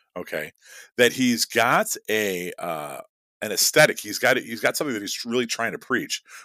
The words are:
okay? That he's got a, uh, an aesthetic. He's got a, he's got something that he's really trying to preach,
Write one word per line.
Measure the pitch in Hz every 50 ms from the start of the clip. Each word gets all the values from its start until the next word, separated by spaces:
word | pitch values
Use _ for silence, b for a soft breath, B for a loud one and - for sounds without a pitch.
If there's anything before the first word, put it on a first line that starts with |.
| _ _ -
okay? | 90 87 - - 78 76 80 _ B B B B B B B B -
That | 123 120 120
he's | 131 131 123 120 113 -
got | - - 117 113 120 147 175 220 - - - - -
a, | 107 107 107 101 92 87 90 90 - -
uh, | 82 87 82 78 76 71 67 - - _ _ _ _ _ _ -
an | 104 110
aesthetic. | 98 - - - - 151 151 147 - -
He's | - 107 98 -
got | - 127 131 120
a, |
he's | - 110 113 107
got | 113 127 117 -
something | 165 147 120
that | 104
he's | 101 95 - - -
really | 120 117 127 123 113
trying | - - 117 110 90
to | -
preach, | - - 127 110 78 - - - B B B B B